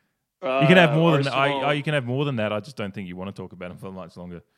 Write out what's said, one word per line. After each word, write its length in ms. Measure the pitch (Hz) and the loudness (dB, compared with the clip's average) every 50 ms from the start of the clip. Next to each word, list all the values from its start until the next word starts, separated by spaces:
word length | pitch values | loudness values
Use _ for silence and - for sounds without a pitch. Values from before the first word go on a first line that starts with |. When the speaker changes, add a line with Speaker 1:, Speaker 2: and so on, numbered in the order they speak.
| _ _ _ _ _ _ _ - - 127 131 135 | _ _ _ _ _ _ _ -8 -6 -2 2 4
Speaker 1:
You 80 | 143 | 6
can 100 | 147 180 | 8 8
have 140 | 190 170 156 | 8 8 6
Speaker 2:
Uh, 40 | 147 | 4
Speaker 1:
more 160 | 156 165 170 | 4 4 4
than 120 | 156 143 135 | 4 4 2
that. 100 | 139 120 | 0 0
I, 140 | 135 139 139 | 0 0 0
Speaker 2:
Arsenal. 160 | 139 139 135 143 | 0 -2 -2 -2
Speaker 1:
I, 40 | 147 | -2
you 100 | 147 131 | -2 -2
can 100 | 156 151 | -2 -2
have 100 | 143 120 | -2 -2
more 200 | 120 123 139 151 | -2 -4 -2 -2
than 100 | 147 135 | -2 -2
that. 160 | 113 107 104 107 | -2 -2 -2 -4
I 60 | 104 | -4
just 180 | 101 - - | -6 -10 -12
don't 160 | - 104 98 98 | -10 -10 -10 -8
think 140 | 110 95 | -10 -12
you 80 | 87 87 | -10 -10
wanna 160 | 92 92 98 | -10 -12 -12
talk 200 | - - 92 90 - | -12 -12 -14 -16 -14
about 180 | 87 90 90 | -14 -14 -14
'em 60 | 90 | -14
for 140 | - - 95 | -14 -14 -14
much 240 | 95 92 87 85 - | -14 -14 -16 -16 -16
longer. 260 | 90 87 87 87 82 - _ _ | -16 -14 -14 -14 -16 -18 _ _